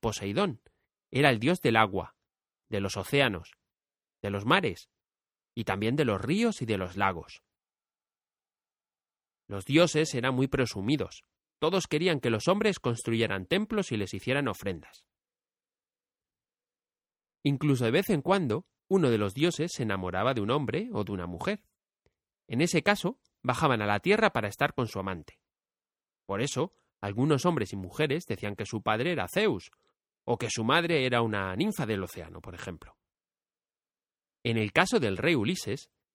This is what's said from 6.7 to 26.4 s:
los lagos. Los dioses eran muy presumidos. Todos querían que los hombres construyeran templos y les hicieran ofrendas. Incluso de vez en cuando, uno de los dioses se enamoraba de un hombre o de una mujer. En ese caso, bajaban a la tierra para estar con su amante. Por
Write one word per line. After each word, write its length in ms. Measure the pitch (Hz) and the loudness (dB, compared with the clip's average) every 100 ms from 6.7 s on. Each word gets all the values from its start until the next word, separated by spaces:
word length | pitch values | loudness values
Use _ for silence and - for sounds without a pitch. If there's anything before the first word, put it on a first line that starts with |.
| 101 | -2
los 200 | 90 95 | -2 0
lagos. 460 | 98 85 - - _ _ _ _ _ _ _ _ _ _ _ _ _ _ _ _ _ _ _ _ - | 0 0 -8 -20 _ _ _ _ _ _ _ _ _ _ _ _ _ _ _ _ _ _ _ _ -10
Los 160 | 101 | -8
dioses 480 | 113 147 175 156 160 | 2 4 4 2 0
eran 220 | 127 127 | 0 0
muy 120 | 127 135 | 2 2
presumidos. 800 | 131 117 101 101 147 92 - - _ _ _ | 0 -2 -2 -2 -2 -2 -12 -20 _ _ _
Todos 280 | 156 185 - | 0 0 0
querían 320 | 151 180 147 | 0 2 2
que 100 | 120 | 2
los 180 | 110 165 | 2 2
hombres 320 | 202 220 175 | 2 2 0
construyeran 680 | 123 117 - 113 110 98 92 | -2 -2 0 0 2 -2 -2
templos 440 | 190 214 214 - | -2 0 -2 -2
y 60 | 110 | -4
les 160 | 95 | -4
hicieran 340 | 95 123 139 131 | -6 -2 0 -2
ofrendas. 580 | 98 98 85 - - _ _ _ _ _ _ _ _ _ _ _ _ _ _ _ _ _ _ _ _ _ _ _ _ | -2 -6 -6 -10 -20 _ _ _ _ _ _ _ _ _ _ _ _ _ _ _ _ _ _ _ _ _ _ _ _
Incluso 420 | 143 139 151 127 | -2 0 2 2
de 60 | 117 | 2
vez 200 | 151 202 | 2 2
en 100 | 160 | 0
cuando, 460 | 180 196 139 120 - _ - | 2 2 0 -2 -6 _ 0
uno 220 | 190 135 | 2 4
de 80 | 110 | 4
los 160 | 101 | 0
dioses 380 | 117 170 156 170 | 0 0 0 -4
se 100 | - | -2
enamoraba 520 | 110 98 90 92 120 | -2 -2 -2 0 0
de 60 | 127 | 0
un 100 | 101 | 0
hombre 380 | 147 127 156 247 | 0 0 -4 -4
o 100 | 143 | -4
de 80 | 101 | -4
una 140 | 95 | -6
mujer. 380 | 87 85 185 208 _ _ _ _ _ _ _ _ - | -6 -6 -6 -6 _ _ _ _ _ _ _ _ -6
En 140 | 127 | 0
ese 220 | 175 165 | 0 2
caso, 360 | 202 208 180 - _ _ | 2 0 -2 -6 _ _
bajaban 400 | - 123 156 113 | -4 2 2 2
a 60 | 104 | 2
la 120 | 104 | 0
tierra 300 | 175 214 220 | 2 2 2
para 160 | 120 104 | 0 -4
estar 280 | - 143 | -2 -2
con 120 | - 113 | 0 -4
su 120 | 98 | -4
amante. 400 | 95 87 - - _ _ _ _ _ _ _ _ - | -6 -6 -12 -20 _ _ _ _ _ _ _ _ -8
Por 140 | 98 | -4